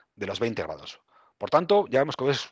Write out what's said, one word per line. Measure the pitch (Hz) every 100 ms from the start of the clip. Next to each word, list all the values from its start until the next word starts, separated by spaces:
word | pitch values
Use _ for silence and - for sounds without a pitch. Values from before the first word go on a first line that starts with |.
| _
de | - 98
los | 98
veinte | 117 104
grados. | 80 73 76 - _ _ _ -
Por | 104
tanto, | 151 175 202 135
ya | 127
vemos | 147 -
que |
hoy | 135
es, | 131 -